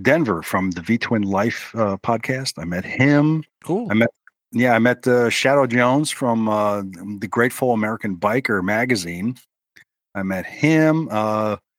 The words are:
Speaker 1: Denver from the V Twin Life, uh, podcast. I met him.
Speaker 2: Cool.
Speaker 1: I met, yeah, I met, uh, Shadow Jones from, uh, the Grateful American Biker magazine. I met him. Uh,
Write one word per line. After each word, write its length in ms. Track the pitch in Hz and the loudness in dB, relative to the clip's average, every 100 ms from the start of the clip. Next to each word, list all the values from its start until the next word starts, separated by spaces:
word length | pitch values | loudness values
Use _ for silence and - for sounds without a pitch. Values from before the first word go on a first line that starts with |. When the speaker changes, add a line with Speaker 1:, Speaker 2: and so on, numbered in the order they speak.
Speaker 1:
Denver 400 | 95 156 127 85 | 2 2 2 -2
from 300 | - 98 95 | -2 -2 -2
the 80 | 85 | -4
V 160 | 85 117 | -2 -2
Twin 240 | - 113 | 0 -2
Life, 520 | 101 98 113 - - 110 | 0 0 -2 -4 -8 -4
uh, 200 | 104 98 | -2 -2
podcast. 560 | - 113 - 131 135 - | -2 -2 -2 -6 -6 -8
I 60 | |
met 200 | 85 87 | -6 -6
him. 600 | - - 135 147 151 156 - _ | -6 0 4 4 4 0 -4 _
Speaker 2:
Cool. 260 | - 185 240 | -6 -4 0
Speaker 1:
I 40 | |
met, 160 | 107 117 - _ _ _ | 0 0 -2 _ _ _
yeah, 220 | 117 123 | 0 2
I 40 | 113 | 4
met, 280 | 120 120 131 | 4 2 2
uh, 240 | 123 117 | 2 2
Shadow 360 | - 131 143 131 | 2 2 4 2
Jones 440 | 120 123 139 151 | 2 2 2 0
from, 380 | - 131 113 110 | -2 -2 0 0
uh, 340 | 107 104 101 | 0 0 -2
the 460 | 98 87 98 101 98 | -6 -10 -12 -10 -6
Grateful 420 | 120 123 - 127 | 0 0 0 -2
American 440 | 113 107 110 107 90 | 0 -2 -4 -6 -2
Biker 460 | 104 120 139 101 | 0 0 0 -2
magazine. 720 | 90 107 123 113 85 87 107 127 _ _ _ _ _ _ _ | 0 -2 0 -2 -2 -6 -6 -8 _ _ _ _ _ _ _
I 80 | 98 | -8
met 220 | 95 95 - | -4 -4 -8
him. 600 | - 147 160 156 160 160 | -2 2 4 4 2 0
Uh, 460 | 110 107 107 107 101 _ | -2 0 0 -2 -4 _